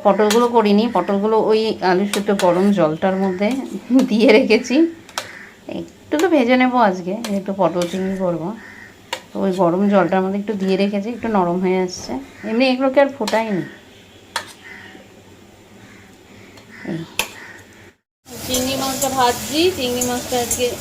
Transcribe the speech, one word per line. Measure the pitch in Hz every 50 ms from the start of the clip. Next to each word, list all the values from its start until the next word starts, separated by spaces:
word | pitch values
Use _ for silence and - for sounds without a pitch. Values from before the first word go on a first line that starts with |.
| -
পটলগুলো | 208 196 196 214 214 208 233 240 240
করিনি, | 233 233 214 208 202 208 220 240 -
পটলগুলো | 185 175 - 202 196 196 214 220 220
ওই | 196 190 220 220 220 220 - -
আলু | - 185 185 175 202 202 -
সেদ্ধ | 208 202 - 202 196
গরম | - 175 170 180 190 202
জলটার | 202 180 165 151 156 160 - 190 190
মধ্যে | 190 190 190 185 185 202 214 254 269 247 - - 190 - - 240 269 -
দিয়ে | - 208 214 214 269
রেখেছি, | - 277 262 202 214 - - - 247 294 330 330 - - - - - - - - - - - - - - - -
একটু | - - 170 - - - - - - 302
তো | 339 370
ভেজে | 330 294 247 233 254 254
নেবো | 254 254 247 254
আজকে, | 233 202 185 185 175 175 190 226 240 220
যেহেতু | 202 196 185 - 190 190
পটল | 185 165 170 175
চিংড়ি | 175 170 190 190 190 190 196 190
করবো। | 190 180 175 160 156 175 226 233 - - - - - - - - - - - - - - -
তো | 202
ওই | 202 196
গরম | 180 180 190 170 165 185 202 202
জলটার | 202 196 180 165 190 190
মধ্যে | 190 190 196 202
একটু | 202 214 220
দিয়ে | 196 190 190 190 185
রেখেছি, | 196 202 208 202 196 220
একটু | 240 214 - 226
নরম | 220 202 180 175 175 180
হয়ে | 190 180 185 185
আসছে। | 185 180 180 - - - 247 262 277 - - - - 208
এমনি | 220 233 262 262
এগুলোকে | 254 254 269 269 262 294
আর | 277 269
ফোটাইনি। | 269 - 214 208 - 220 226 220 202 175 147 - - - - - - - - - - - - - - - - - - - - - - - - - - - - - - - - - - - - - - - - - - - - - - - - - - - - - - - 98 - - - - - - - - -
এই | 170 160 165 - - - - - - - - - - - - - - - - - _ _ _ _ _ _ _ - 247 226 - -
চিংড়ি | 262 254 254 262 269
মাছটা | 262 262 269 262 254 269 269
ভাজছি, | 254 262 254 240 240 - - 214 262 311 339 370 370 -
চিংড়ি | 262 247 240 247 247 247
মাছটা | 247 247 247 - 254 247
আজকে | 240 226 - - 247 247 - -